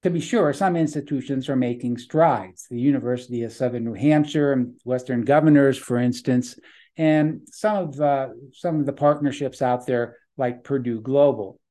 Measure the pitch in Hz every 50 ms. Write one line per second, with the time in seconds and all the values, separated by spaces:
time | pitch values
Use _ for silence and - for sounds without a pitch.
0 | _ 185 170 170 151 - - 233 180 147 139 - 196 190 175 165 160 147 - 151
1 | 139 - 147 135 123 - 139 131 127 - 139 127 123 120 120 120 - 123 120 117
2 | - - - 156 160 165 135 110 95 - - _ - - 123 120 123 143 143 131
3 | 120 120 123 120 120 120 123 120 117 113 110 - 131 123 120 120 113 113 113 98
4 | 117 147 151 151 151 147 - 156 147 143 139 127 123 123 123 _ _ 120 127 127
5 | 123 - 131 120 113 101 139 151 151 156 151 143 139 139 131 131 - - 127 120
6 | 123 123 123 123 - - 127 123 123 - - - _ - _ _ _ _ _ -
7 | 160 156 156 151 151 156 160 - - - - - - 214 214 202 185 160 135 139
8 | 147 143 143 139 135 127 117 117 135 131 _ - - 180 160 156 143 135 139 -
9 | 143 147 147 147 147 143 127 - 143 131 127 - 135 127 123 123 123 - 127 120
10 | 120 117 117 _ _ _ _ - 131 123 120 120 _ - 139 135 123 120 120 113
11 | 107 131 131 139 143 143 127 107 104 95 110 _ _ _